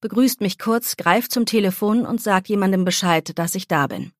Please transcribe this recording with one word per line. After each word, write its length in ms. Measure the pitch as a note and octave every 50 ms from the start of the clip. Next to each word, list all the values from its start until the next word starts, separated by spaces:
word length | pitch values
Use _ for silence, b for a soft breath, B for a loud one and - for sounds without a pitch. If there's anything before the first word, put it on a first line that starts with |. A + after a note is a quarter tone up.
begrüßt 400 | - A3 - A3 B3+ C4 A#3+ -
mich 180 | G3+ G3 F#3 _
kurz, 380 | - A3+ A3+ A#3 A#3 - - -
greift 340 | E3+ F3 F3 A3 A#3+ -
zum 140 | - B3+ A#3
Telefon 600 | A3 - A3+ G#3 F#3+ F#3 - - G#3 G#3+ A#3 A#3+
und 160 | - - A3+
sagt 280 | - G#3+ G3+ F#3 F#3+ -
jemandem 340 | G#3+ G3+ G3 F#3+ F#3+ F#3 F#3
Bescheid, 480 | F#3 F3 - - F3+ E3+ D#3+ D#3 - D#3 -
dass 160 | E3+ E3 -
ich 140 | F#3+ F#3 _
da 180 | F3 D#3 C#3+ -
bin. 240 | G2+ F#2 B2+ - _ _